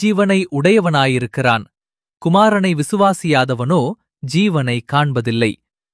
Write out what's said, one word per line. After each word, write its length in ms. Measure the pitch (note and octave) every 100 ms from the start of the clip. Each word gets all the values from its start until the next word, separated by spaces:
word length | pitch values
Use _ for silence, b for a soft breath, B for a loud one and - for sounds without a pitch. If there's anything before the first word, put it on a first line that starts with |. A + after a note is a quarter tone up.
ஜீவனை 420 | G#3 G3+ G3+ F#3+ F3+
உடையவனாயிருக்கிறான். 1120 | C#3 E3+ G#3+ F3 D3 C3+ B2+ A#2+ - B2 A2+ - _ _ _ _ _
குமாரனை 500 | E3 F#3 A3 G#3 F#3+
விசுவாசியாதவனோ 1160 | D#3 C#3+ G#3 G3 F#3 E3 C#3+ B2+ A#2+ B2 F3 B2 A3+ _ _ C3+
ஜீவனை 460 | D3+ G#3 D#3+ B2+ A#2+ -
காண்பதில்லை. 600 | C#3+ D3 B2+ A#2 A#2 A#2 - _ _ _